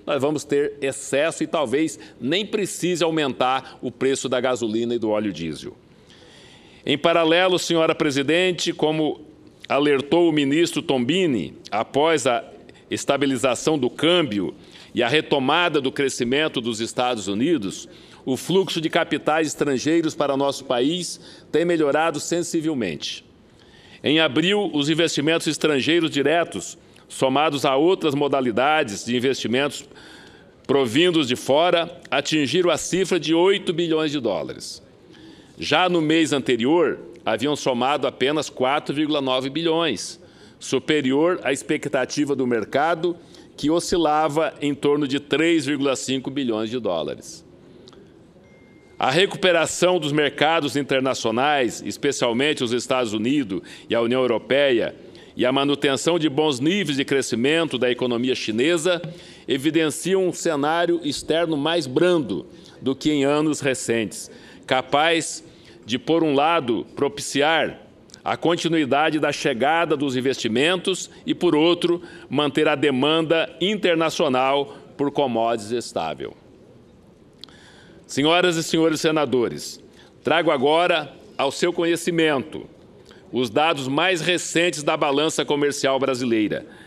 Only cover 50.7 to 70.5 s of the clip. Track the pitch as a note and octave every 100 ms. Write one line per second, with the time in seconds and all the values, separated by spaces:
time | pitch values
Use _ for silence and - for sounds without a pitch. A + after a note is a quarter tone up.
50.7 | C#3 C3+ C3+ C3 A#2+ A#2 A2+ C#3+ D3 A#2
51.7 | - - - C#3+ C3 B2 A#2 D3 D3+ B2
52.7 | A#2+ - C3 A#2+ G#2+ A2+ D3 A2 F2+ -
53.7 | - - A2 A#2 B2+ B2+ G#2+ - C#3 C#3+
54.7 | A#2+ E2 - - - - - B2 C3+ C#3
55.7 | C#3 C#3+ C3+ E3 E3+ D3+ C3+ D#3 B2+ D3
56.7 | G3+ D#3+ C#3 C#3 C3+ B2 A2+ C3 D#3+ E3
57.7 | B2+ B2 A#2+ B2+ A#2 B2+ B2 - A2 D3
58.7 | F3 E3 E3+ E3 - - - - C3+ D3
59.7 | D#3+ D#3 C3+ E3+ F#3+ F3+ - F#3 D3 D3
60.7 | E3 E3+ E3+ D3 B2+ - D#3+ E3+ D3+ D3
61.7 | E3+ C3 C3+ F3+ F3 A2+ F2+ - - -
62.7 | - C3 C3 D3+ D3 C#3 D3 D#3 C#3+ C#3
63.7 | B2 - A#2 G#2 - - - - - -
64.7 | C3 B2+ C#3+ D#3+ E3 C#3+ - - - -
65.7 | - - B2+ - D#3+ D#3+ C#3 D#3 E3+ B2+
66.7 | A2 - - C#3 - - C3+ C#3+ D#3+ B2
67.7 | - - - - - - A#2 D#3+ F3 E3
68.7 | E3 C3+ C#3 D#3+ D#3 D3 C#3+ D3+ A#2+ C3+
69.7 | D#3+ E3+ D3+ C#3+ B2+ B2+ B2 A#2